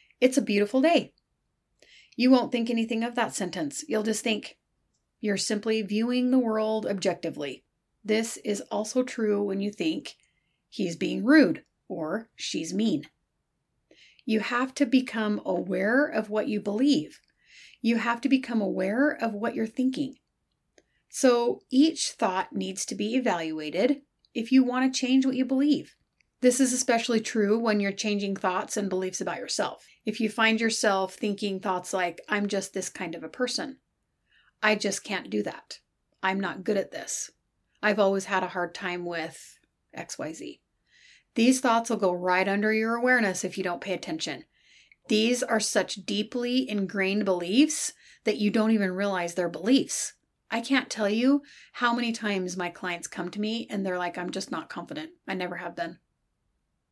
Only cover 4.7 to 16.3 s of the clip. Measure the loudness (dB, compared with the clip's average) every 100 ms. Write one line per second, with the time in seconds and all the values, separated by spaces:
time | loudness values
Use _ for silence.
4.7 | _ _ _ _ _ -2 -2 -2 -2 0
5.7 | -2 0 -2 0 0 4 4 2 0 0
6.7 | -2 -2 -2 -2 -2 -4 -6 -8 -10 _
7.7 | _ _ _ 0 0 0 -6 -4 -4 -4
8.7 | -4 -2 -2 -2 -2 0 0 0 -2 -4
9.7 | -2 -2 -2 -8 -18 _ _ _ _ _
10.7 | -4 -4 -2 -2 0 6 8 8 2 -8
11.7 | _ -12 -8 -4 -6 -8 -12 -8 -6 -4
12.7 | -2 0 0 -4 _ _ _ _ _ _
13.7 | _ _ _ -20 _ -2 0 0 -2 -2
14.7 | 0 4 4 2 -2 -2 -2 -2 -2 -2
15.7 | 0 2 2 2 0 -2